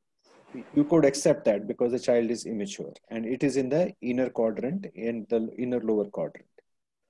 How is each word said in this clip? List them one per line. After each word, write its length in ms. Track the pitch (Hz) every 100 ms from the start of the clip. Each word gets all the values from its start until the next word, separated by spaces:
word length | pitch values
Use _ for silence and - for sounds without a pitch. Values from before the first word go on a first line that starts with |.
| _ _ _ _ - 127 -
you 120 | 147 147
could 180 | 165
accept 400 | 143 - 170 147 -
that 220 | 101 107
because 240 | 120 123
the 80 | 120
child 300 | 127 120 117
is 160 | 113 -
immature 480 | 110 101 98 104 - -
and 160 | 113 113
it 180 | 127
is 140 | 147 131
in 120 | 127
the 240 | 147 180 -
inner 280 | 120 123 127
quadrant 580 | - 113 107 120 175 95 92
and 320 | 113 117 104
the 200 | 117 110 -
inner 220 | 123 123
lower 240 | 113 107 101
quadrant. 420 | - 78 - _ _ _ _ _ _ _